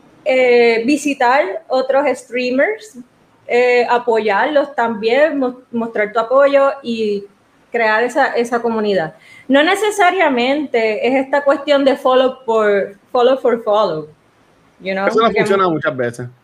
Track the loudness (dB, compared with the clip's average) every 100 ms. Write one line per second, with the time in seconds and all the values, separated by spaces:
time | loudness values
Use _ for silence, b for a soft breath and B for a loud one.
0 | _ _ -2 2 4 4 4 2 0 0
1 | -2 0 2 2 0 -6 -4 -2 0 0
2 | 0 -4 -6 -6 -2 0 -2 -4 -12 -20
3 | -20 _ _ _ -4 0 2 2 2 0
4 | 0 0 0 0 0 0 -2 -2 -4 -2
5 | -2 2 2 0 -4 -6 _ -8 -6 -4
6 | -2 -4 0 2 4 4 2 -2 -6 -4
7 | -2 -4 -8 _ _ _ _ -2 0 0
8 | 0 0 0 -2 -2 -2 -2 -2 -2 -2
9 | -2 B B B 0 2 2 0 -2 2
10 | 2 2 0 2 0 -2 -2 -2 0 -2
11 | 0 0 0 0 0 0 0 2 2 0
12 | 2 2 2 -2 -2 0 2 0 -2 -10
13 | _ 0 2 0 0 -2 0 0 0 -4
14 | -10 _ _ _ _ _ _ _ -8 -4
15 | -2 2 2 0 0 2 0 0 -4 -4
16 | -6 -6 -14 -16